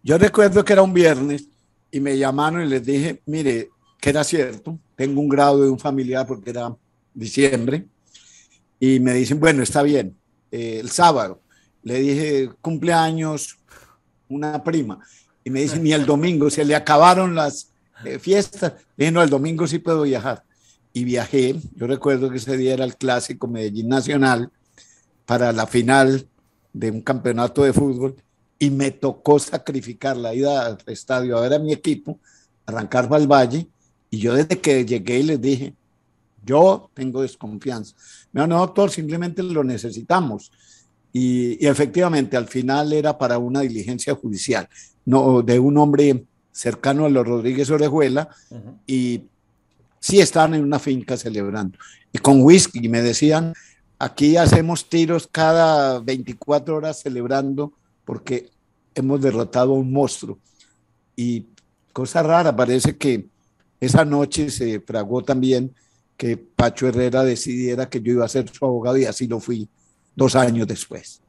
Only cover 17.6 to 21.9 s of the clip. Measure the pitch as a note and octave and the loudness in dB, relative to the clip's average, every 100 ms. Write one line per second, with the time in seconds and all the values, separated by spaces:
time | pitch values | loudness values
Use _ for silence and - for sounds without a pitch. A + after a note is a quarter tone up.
17.6 | - _ _ - A3 C3 - G3 G3 - | -18 _ _ -18 -14 -10 0 0 0 -4
18.6 | E3 - _ - D3+ E3 D#3+ C#3 D3+ D#3+ | -6 -6 _ -2 0 4 4 2 -2 -2
19.6 | E3 E3 E3+ D#3+ D3 B2+ B2+ A#2 _ _ | -4 -4 -2 0 0 -2 -4 -8 _ _
20.6 | _ _ _ A#2+ B2 B2 A2+ C#3 B2+ D#3+ | _ _ _ -6 -4 -4 0 0 0 -2
21.6 | - - A#2 | -10 -8 -6